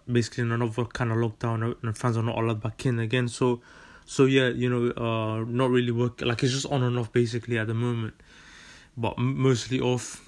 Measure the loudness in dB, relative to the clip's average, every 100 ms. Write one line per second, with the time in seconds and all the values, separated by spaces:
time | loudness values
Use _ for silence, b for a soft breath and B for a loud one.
0 | -2 0 0 -2 -2 0 -2 -2 -4 -2
1 | -2 0 0 -2 -4 -2 -2 -4 -6 -2
2 | 0 0 0 0 0 0 -4 -4 -2 -2
3 | 0 0 0 0 0 0 B B B B
4 | B 4 6 6 4 2 0 2 0 0
5 | -2 -2 -2 -2 -2 0 2 2 2 2
6 | 0 0 -2 0 0 0 -2 0 0 0
7 | 0 2 2 0 -4 -2 -2 -2 -2 -2
8 | -4 -10 B B B B B B B -6
9 | -4 -2 -2 2 2 2 0 -2 0 0
10 | -4 -14